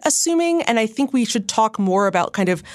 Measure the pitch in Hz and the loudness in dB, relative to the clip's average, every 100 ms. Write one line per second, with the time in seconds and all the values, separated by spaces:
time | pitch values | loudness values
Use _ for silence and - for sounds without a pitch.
0 | 320 - - 339 339 339 - 233 220 220 | 0 0 0 0 0 0 0 0 -2 -2
1 | 277 262 226 240 196 - 220 220 196 185 | -2 0 0 -2 -4 0 0 2 0 2
2 | 202 180 165 - 185 175 - | 2 0 -2 -2 -2 -2 -4